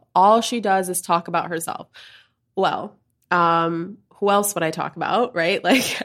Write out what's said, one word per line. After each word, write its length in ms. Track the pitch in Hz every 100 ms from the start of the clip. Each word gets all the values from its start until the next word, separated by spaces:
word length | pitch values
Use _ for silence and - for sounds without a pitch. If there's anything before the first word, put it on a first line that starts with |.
| _ 180
All 260 | 196 226
she 180 | 226 240
does 300 | 202 190 185
is 120 | 175
talk 260 | - 170 180
about 220 | 170 170
herself." 380 | 165 - - - - - - _ _ _ 190
Well, 420 | 175 - 214 _ _ _ -
um, 680 | 175 170 165 165 165 185 202 _ -
who 120 | 202
else 240 | 202 202 -
would 80 |
I 80 | 160
talk 240 | 160 143 165
about, 400 | 143 196 247 170
right? 280 | 165 196
<laughs> 40 | 180
Like, 340 | 262 - -